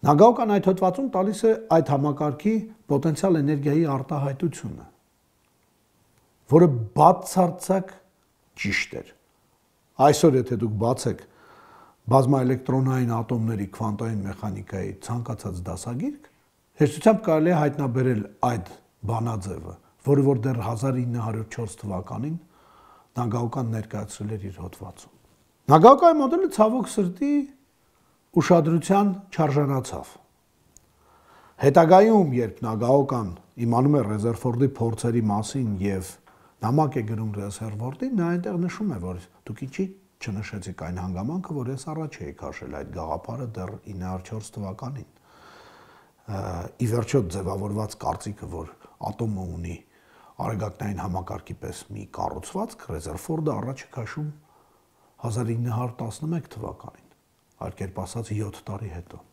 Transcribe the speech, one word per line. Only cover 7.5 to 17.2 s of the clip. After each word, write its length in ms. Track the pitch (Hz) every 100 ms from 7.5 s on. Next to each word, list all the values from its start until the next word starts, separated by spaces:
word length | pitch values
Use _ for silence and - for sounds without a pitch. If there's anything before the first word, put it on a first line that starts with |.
| - - 190 185 - _ _ _ _ _ -
ճիշտ 400 | 101 95 - -
էր։ 140 | - - _ _ _ _ _ _ _ -
Այսօր, 400 | 135 147 170 131
եթե 180 | 117 117
դուք 160 | 113 107
բացեք 400 | 113 127 123 85 - _ - - - - - _ -
բազմաէլեկտրոնային 1080 | 131 127 139 127 127 - 135 131 131 123
ատոմների 540 | 113 113 120 113 110 101
քվանտային 560 | - 113 104 117 110 98
մեխանիկայի 680 | 95 110 98 98 98 98 95 -
ցանկացած 560 | 120 117 110 - 90
դասագիրք, 640 | 87 - - 123 247 294 - _ _ _ _ _
հեշտությամբ 420 | 147 - 220 214